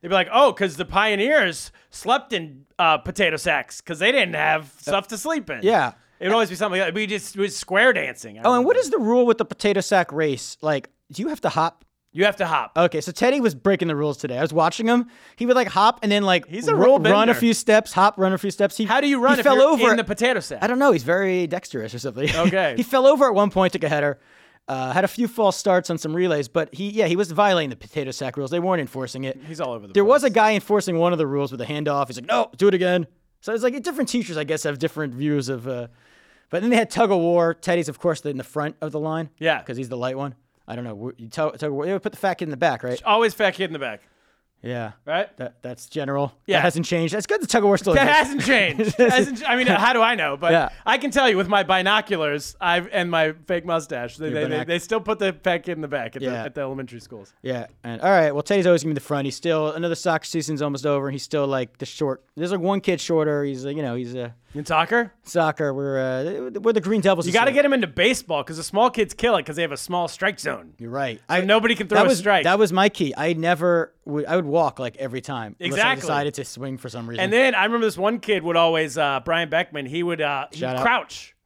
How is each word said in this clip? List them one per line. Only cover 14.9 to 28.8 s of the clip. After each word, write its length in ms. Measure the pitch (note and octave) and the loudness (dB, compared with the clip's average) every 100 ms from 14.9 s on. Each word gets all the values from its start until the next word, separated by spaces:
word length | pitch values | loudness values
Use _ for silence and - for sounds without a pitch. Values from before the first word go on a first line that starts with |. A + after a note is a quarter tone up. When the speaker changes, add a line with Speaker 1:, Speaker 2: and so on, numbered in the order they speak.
| A#3+ A#3+ - - _ | 2 0 -10 -20 _
Speaker 2:
He 100 | A#3+ | 2
would, 100 | B3+ | 2
like, 120 | A3+ | 2
hop 300 | - G#3+ A3 | 4 4 2
and 80 | G#3 | 0
then, 120 | G3+ | 2
like, 240 | G3 F3+ - | 4 2 0
Speaker 1:
He's 200 | G#3+ A#3+ | -6 0
a 80 | C4+ | 4
Speaker 2:
ru-, 100 | G3+ | 6
Speaker 1:
rule 140 | C4+ | 6
Speaker 2:
run 240 | F#3 G3 | 6 6
a 20 | A3+ | 4
Speaker 1:
bender. 60 | A#3 | 4
Speaker 2:
few 180 | A#3 | 2
steps, 400 | A3 - G#3+ A3 | 2 4 4 4
hop, 220 | - G3 G#3 | 4 4 4
run 160 | F#3+ | 0
a 40 | F#3+ | 0
few 120 | G3+ | -4
steps. 260 | - G3+ - | 0 0 0
He, 80 | G#3+ | 0
Speaker 1:
How 140 | A3+ | 2
do 60 | C#4+ | 2
you 120 | C#4 | 2
run 160 | B3 C#4+ | 4 4
Speaker 2:
he 40 | |
Speaker 1:
if 60 | C4 | 6
Speaker 2:
fell 100 | C4 | 6
Speaker 1:
you're 80 | C#4 | 6
Speaker 2:
over. 220 | D4+ A#3+ | 6 4
Speaker 1:
in 60 | A3+ | 2
the 60 | |
potato 360 | A3+ G3+ A#3+ A#3 | 0 0 0 0
sack? 200 | - B2 | -4 -4
Speaker 2:
I 40 | G3+ | -2
don't 120 | B3+ | 2
know. 120 | C#4+ | 4
He's 120 | F3+ | 4
very 440 | B2 F3 G3 F#3 F3 | 2 0 2 0 -2
dexterous 460 | F3 - B2+ A2 A#2+ | -4 -8 -8 -8 -8
or 40 | |
something. 300 | C3 A2+ D3 | -10 -4 -2
<laughs> 60 | C#3+ | 2
Speaker 1:
Okay. 380 | F3+ F#3+ E3+ A#2+ | 2 2 0 -2
Speaker 2:
He 60 | |
fell 220 | B3 C4+ C4 | 0 4 6
over 200 | C#4+ C4+ | 6 4
at 60 | G3+ | 4
one 160 | G3+ | 2
point, 220 | F#3 F#3 | 4 2
took 100 | F#3 | 0
a 60 | D#3 | -2
header, 300 | D3+ D3 C3+ _ _ _ _ - | 0 0 -4 _ _ _ _ -10
uh, 240 | C3 C3 | -6 -2
had 120 | D3 | 0
a 40 | F#3 | 0
few 200 | - A#3 | 0 -4
false 280 | - G#3 - | 2 2 2
starts 340 | G#3 F3+ F3 | 2 2 0
on 80 | E3 | -6
some 160 | D#3 D#3+ | -4 -2
relays, 320 | F3+ D3+ B2+ | 0 -2 -2
but 260 | - D#3 | -4 -4
he, 160 | C3+ G3+ | -6 -8
yeah, 160 | G#3 F#3+ | -2 0
he 100 | E3+ | 0
was 160 | G3 | -2
violating 380 | D#3+ G#3 F3+ D3 | 2 2 2 -2
the 60 | A#2 | -8
potato 340 | - D3+ C3+ | -10 -8 -8
sack 280 | C3 C3+ B2 | -6 -8 -6
rules. 120 | C3+ | -4
They 100 | E3+ | -2
weren't 220 | F3+ F3+ | 0 -2